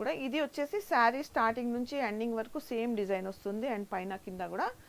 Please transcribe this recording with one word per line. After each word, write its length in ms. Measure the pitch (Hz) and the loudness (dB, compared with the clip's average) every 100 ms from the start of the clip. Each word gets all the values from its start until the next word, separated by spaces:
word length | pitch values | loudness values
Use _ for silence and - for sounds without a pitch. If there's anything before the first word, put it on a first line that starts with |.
కూడా. 100 | 220 320 269 | 0 0 0
ఇది 140 | 285 | 0
వచ్చేసి 340 | 294 - 285 415 403 | 0 0 -2 -2 2
శారీ 320 | 285 233 254 294 | 6 6 4 0
స్టార్టింగ్ 420 | - 226 233 240 240 | 2 2 2 0 -2
నుంచి 200 | 247 285 240 | -2 0 0
ఎండింగ్ 260 | 208 233 226 | 0 -2 -2
వరకు 200 | 220 311 - | -4 -6 -4
సేమ్ 240 | 233 233 226 | -2 0 0
డిజైన్ 280 | 196 190 190 | 2 0 -2
వస్తుంది. 360 | 190 202 208 254 214 | -4 -4 -2 0 -2
And 100 | 202 | -2
పైన 220 | 196 185 196 - | -4 -4 -6 -8
కింద 160 | 185 175 | -6 -4
కూడా 140 | 180 381 508 | -2 -2 -4